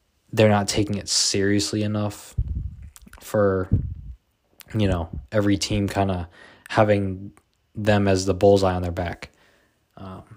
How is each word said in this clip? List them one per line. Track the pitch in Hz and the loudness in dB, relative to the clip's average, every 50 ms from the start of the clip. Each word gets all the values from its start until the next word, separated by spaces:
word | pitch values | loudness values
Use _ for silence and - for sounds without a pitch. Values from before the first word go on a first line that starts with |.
| _ _ _ _ _ _ - | _ _ _ _ _ _ 2
they're | 113 110 107 | 4 4 6
not | 104 104 98 | 6 4 0
taking | - - 110 101 101 101 | 0 -2 -2 -2 -2 -4
it | 98 - | -8 -4
seriously | - - - - - - 101 98 101 104 101 98 - 110 107 104 | -4 -2 -2 0 0 0 0 2 2 2 0 0 -2 -2 -2 -2
enough | 107 107 107 104 101 - - - - - - - - - - - - - - - - _ - - - - - | -2 -2 -2 -4 -4 -6 -10 -18 -10 -6 -6 -6 -4 -6 -8 -8 -10 -12 -14 -20 -20 _ -20 -20 -20 -20 -20
for, | - - - 107 101 98 95 92 90 - - 92 - - - - - - - _ _ _ _ _ _ _ _ _ - - - | -14 -4 0 2 2 2 2 0 0 0 0 0 0 -4 -8 -10 -14 -16 -18 _ _ _ _ _ _ _ _ _ -20 -6 -2
you | 110 104 | 0 0
know, | 95 90 85 80 - - - - - | 2 0 -2 -4 -6 -10 -14 -12 -4
every | - 107 101 101 98 | -2 0 2 2 0
team | 98 - - 107 104 101 | 0 0 -2 -2 -2 -2
kinda | 92 - 101 98 95 92 90 90 - _ - - - - - _ - | -2 0 0 0 0 -2 -4 -6 -10 _ -20 -20 -20 -20 -20 _ -4
having | - 113 110 104 104 101 98 95 92 92 101 101 - - _ _ _ _ _ _ - | 2 2 4 4 4 2 0 -4 -6 -8 -12 -16 -18 -20 _ _ _ _ _ _ -10
them | 113 101 107 104 101 101 | -4 0 2 2 4 4
as | 98 95 92 95 | 4 2 2 2
the | 98 90 | 0 0
bullseye | 92 104 101 101 95 95 92 90 | 4 6 6 6 6 4 2 0
on | 90 | 0
their | 90 87 | -4 -4
back. | 85 92 87 87 - - - - _ _ _ _ _ _ _ _ _ _ _ _ _ | -4 -4 -6 -6 -6 -10 -14 -20 _ _ _ _ _ _ _ _ _ _ _ _ _
Um, | - 98 92 95 92 - _ 113 | -20 -18 -16 -16 -16 -18 _ -18